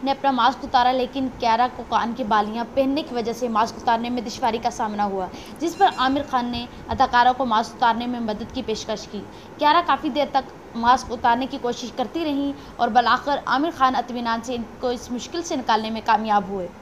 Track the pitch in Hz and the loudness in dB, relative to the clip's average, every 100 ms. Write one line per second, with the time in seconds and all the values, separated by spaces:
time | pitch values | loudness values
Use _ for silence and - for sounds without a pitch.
0 | 262 269 277 254 233 262 269 262 247 262 | -2 0 2 4 2 2 2 4 4 2
1 | 247 277 262 - 233 226 247 240 226 220 | 0 -2 -4 -2 2 4 2 0 -2 0
2 | 226 233 226 214 208 226 233 262 269 277 | 0 -2 2 2 2 -4 -2 0 2 0
3 | 320 240 226 233 247 220 220 - - 226 | -2 -4 -4 -2 -2 2 0 0 0 0
4 | 240 247 226 - 247 220 220 - 220 208 | 0 -4 -6 -2 -2 0 -2 -2 -4 -2
5 | 208 190 180 - - - 330 - 381 - | -2 -2 -6 -8 -16 -6 -4 2 2 4
6 | 254 277 277 254 240 240 247 - - 226 | 0 0 0 -2 -2 -6 -8 -14 -8 2
7 | 254 240 240 254 254 214 226 - 240 226 | 4 6 6 4 2 0 0 2 2 2
8 | 240 240 226 208 233 262 226 214 - 214 | -2 -4 -4 -6 -6 -6 -4 -6 -4 -8
9 | - 202 190 - - - 294 320 339 277 | -6 -12 -12 -16 -18 0 4 4 4 0
10 | 311 294 277 269 262 - - 233 233 247 | 0 0 2 0 -2 -16 -12 -2 4 4
11 | - 247 247 240 262 277 247 240 240 - | 2 0 2 2 0 -4 -4 -4 -8 -6
12 | 220 330 320 277 285 277 - - 233 226 | -4 -2 -2 -2 -2 -6 -12 -2 2 4
13 | 226 240 277 285 - 254 330 294 262 262 | 4 2 2 -2 0 0 0 2 2 2
14 | 247 247 233 233 240 240 214 - 254 247 | -2 -4 -2 -4 -4 -6 -6 -4 -4 -4
15 | - 247 - 339 339 302 233 220 220 226 | -4 -8 -6 -6 -4 -4 0 0 0 -4
16 | 214 220 220 208 185 196 175 - | 0 0 4 0 0 -6 -8 -10